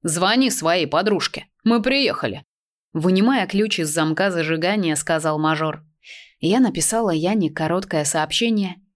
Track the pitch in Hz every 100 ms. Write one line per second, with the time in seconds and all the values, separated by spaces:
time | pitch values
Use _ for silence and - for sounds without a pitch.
0 | 165 160 185 233 262 - 160 175 147 156
1 | 196 196 - - - _ 220 233 226 277
2 | 262 - 123 101 - _ _ _ _ 160
3 | 170 185 220 262 190 196 214 - 156 170
4 | 156 156 196 175 160 160 170 214 175 151
5 | - 160 160 156 156 156 156 - - _
6 | - - - _ 160 220 247 175 156 220
7 | 220 160 170 214 165 147 156 175 190 165
8 | 147 165 156 - 233 220 190 180 _